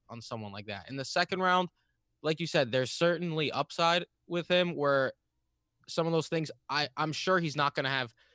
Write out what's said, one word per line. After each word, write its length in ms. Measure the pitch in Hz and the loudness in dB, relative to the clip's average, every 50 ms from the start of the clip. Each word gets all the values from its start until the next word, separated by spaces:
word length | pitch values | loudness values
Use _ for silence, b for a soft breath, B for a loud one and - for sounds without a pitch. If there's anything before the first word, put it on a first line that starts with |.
| _ - | _ -16
on 140 | 110 117 | -16 -16
someone 300 | 113 - 123 113 107 104 | -10 -10 -8 -8 -8 -8
like 140 | 98 104 101 104 | -10 -10 -10 -8
that. 200 | 101 98 87 - | -10 -10 -10 -8
In 80 | 131 | -8
the 80 | 139 131 | -8 -8
second 360 | - - 175 180 - 190 180 | -2 0 0 0 0 0 0
round, 280 | 185 180 180 185 180 175 - _ _ _ _ _ _ _ _ _ | 2 4 4 4 2 0 -4 _ _ _ _ _ _ _ _ _
like 180 | - 151 160 - | -2 -2 0 0
you 60 | 170 | -2
said, 260 | 151 - 165 139 117 | 0 2 2 2 4
there's 180 | 110 131 127 120 | 2 0 0 0
certainly 600 | - - 170 170 175 160 175 175 156 156 151 127 | 0 0 2 2 2 0 -2 -2 -2 -2 -2 0
upside 540 | - 127 151 - - - 170 165 170 180 170 - _ _ _ | -2 -2 -4 -2 -2 0 2 2 2 2 0 -4 _ _ _
with 220 | - 170 175 160 - | -6 -4 -4 0 2
him 260 | 180 180 180 175 160 | 4 4 4 2 0
where 380 | 143 147 143 139 139 131 123 - _ _ _ _ _ _ _ _ _ _ _ _ _ _ - | 0 2 2 4 4 2 0 -2 _ _ _ _ _ _ _ _ _ _ _ _ _ _ -6
some 180 | - 175 160 | -2 -2 0
of 60 | 165 | 2
those 160 | 165 160 151 - | 0 0 0 0
things, 220 | 170 165 156 131 - - _ - | -2 -4 -4 -6 -8 -14 _ -4
I, 180 | 135 147 147 - - | -2 -2 -2 -2 -2
I'm 160 | - 156 156 | -2 -2 -2
sure 260 | 151 - - 190 185 180 | -2 -2 0 2 2 2
he's 160 | 170 156 131 | 2 0 0
not 180 | 147 143 143 - | 0 0 0 0
gonna 160 | - 139 131 | 0 0 0
have 220 | 135 131 127 113 - b b b | 0 -2 -2 -4 -8 b b b